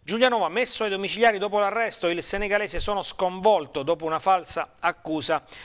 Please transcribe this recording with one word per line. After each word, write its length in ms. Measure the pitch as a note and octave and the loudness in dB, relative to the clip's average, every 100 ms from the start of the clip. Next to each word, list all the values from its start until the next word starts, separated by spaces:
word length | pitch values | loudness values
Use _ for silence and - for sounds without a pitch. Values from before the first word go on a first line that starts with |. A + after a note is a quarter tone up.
| D3 | -6
Giulianova 400 | A3 B3+ A#3 E3+ | 2 2 2 0
messo 360 | F#3+ B3+ - | 0 -2 -2
ai 60 | G#3+ | -4
domiciliari 480 | G3 G3 F#3 A#3 G3+ | -2 -4 2 2 4
dopo 200 | G3+ G#3 | 0 0
l'arresto, 500 | G3+ G#3+ A3 - F3 | 0 0 -4 -2 -2
il 140 | E3+ | -2
senegalese: 580 | - G3 G3+ G#3 G#3 F3 | -2 -4 0 0 0 -2
"Sono 220 | - G3+ | -2 -2
sconvolto 800 | - - F#3 F#3 G#3 G3 C#3 D3+ | -4 -2 -2 2 4 4 2 -4
dopo 240 | C3+ E3 D#3+ | -2 0 0
una 120 | D#3 | 0
falsa 580 | F#3+ F#3 D#3+ E3+ - _ | 2 2 0 -6 -6 _
accusa 640 | F3 E3+ - D#3 C#3+ D#3 - - | -2 -2 -4 -2 0 0 -2 -16